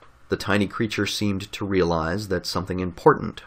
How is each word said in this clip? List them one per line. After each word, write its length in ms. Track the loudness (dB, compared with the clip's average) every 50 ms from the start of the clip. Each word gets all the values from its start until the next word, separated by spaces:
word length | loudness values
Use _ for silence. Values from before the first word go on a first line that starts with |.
| -20 -20 -20 -14 -6 -6
The 80 | -4
tiny 300 | -4 0 0 2 2 2
creature 380 | 0 0 -2 -2 -2 0 -2 -2
seemed 460 | -2 -2 -2 0 0 -2 -2 -6 -8
to 140 | -8 -6 -4
realize 640 | 0 2 2 4 4 2 0 0 0 -2 -2 -2 -2
that 180 | -2 -2 -2
something 320 | -2 -4 -4 -4 -2 -4 -4
important 640 | -4 -4 -2 4 6 6 6 6 0 -6 -8 -10 -14